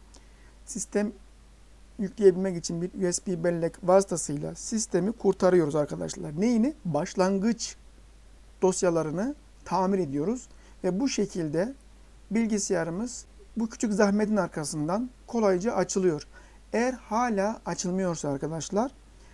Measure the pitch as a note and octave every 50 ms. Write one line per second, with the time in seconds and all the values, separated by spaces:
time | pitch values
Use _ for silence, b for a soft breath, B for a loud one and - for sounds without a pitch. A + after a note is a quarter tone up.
0 | - - b b b b b b b b b b b - - G#3+ - - - G3+
1 | G#3 - - - - - - - - - - - - - - - - - - -
2 | G#3+ F#3 - - G#3 F#3+ F3+ F3+ F#3+ F#3+ F3+ E3+ E3 - F3 E3 F3 F3+ - -
3 | G3 F3 F3 - - - F3+ E3 D#3+ F3 F3 E3+ E3 E3 - - - F3 F#3 G3
4 | G3 - F3+ D#3+ - - D3 D3 D#3 D#3+ E3+ - - - - G#3+ G#3+ - - F3+
5 | F3 G#3 A#3 - - G3+ F#3+ - G3+ F3+ F3+ F3+ D#3+ D3+ D3+ D3+ D3 C#3 E3 E3
6 | F3 D#3+ D#3 - F3 D#3 D3 D3+ G3+ A#3+ B3 A3 G#3+ C#4+ D#4 - - F3+ D3 C#3+
7 | E3+ - - - F3+ F#3 G3 G3 F#3 A3+ A#3 A#3 - - - - - - - -
8 | - - - - - - - - - - - - - F#3 F3+ - - F3+ E3+ D#3+
9 | D#3 D#3 D3 F3 G#3 C4+ D4 - - - - - - - E3+ F3+ F#3+ F#3+ G3+ F#3+
10 | F3 C#3+ C3+ C#3+ D3 F#3+ A#3+ B3+ - - b b b b b b - F#3 F3 F#3+
11 | C#4 C4 - - G#3 F#3+ - F#3 E3 D3+ C#3+ D#3+ F#3+ B3 C#4 - - - - -
12 | - - - - - - F#3+ A3+ A#3 G#3+ A3 G#3 - - G3+ F3 E3 E3 E3 F#3
13 | A3 B3 - - - - - - - - - G#3+ A#3 A3 - - - A3 G#3 F#3+
14 | G#3+ G3+ G3+ G#3 G#3+ G#3 G#3+ G#3 F3 E3 - E3+ D3+ C#3+ - D#3 D3 D#3 F3+ G#3+
15 | B3+ B3 - - - - - A#3 A3 G3 F#3+ F3 F3+ A#3 - G3 F3+ - - G3+
16 | F#3 F#3 D#3+ C#3+ - B B B B B B B B - - G#3+ A#3 B3+ B3+ A#3
17 | - - G#3+ A3 B3 B3 A3 F#3 F#3+ G#3 A3+ - - G3 E3+ - - F#3 F3+ F#3+
18 | F#3+ F3+ E3 D3+ - D3 C#3 C3+ - D3 D#3+ E3 C#3 - - G3 A#3+ D4 - -
19 | - b b b b b